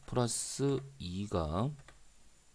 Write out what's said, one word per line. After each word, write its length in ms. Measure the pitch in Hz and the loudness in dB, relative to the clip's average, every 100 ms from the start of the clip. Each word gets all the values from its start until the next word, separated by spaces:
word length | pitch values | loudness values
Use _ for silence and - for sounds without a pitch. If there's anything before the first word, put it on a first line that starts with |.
| - | -2
플러스 720 | 127 120 - - - 139 135 - - | 2 2 0 -4 0 2 2 -2 -10
이가 720 | 87 90 104 98 78 85 131 151 - - - - - - - | -6 -4 0 0 2 2 0 -2 -14 -20 -20 -20 -20 -20 -20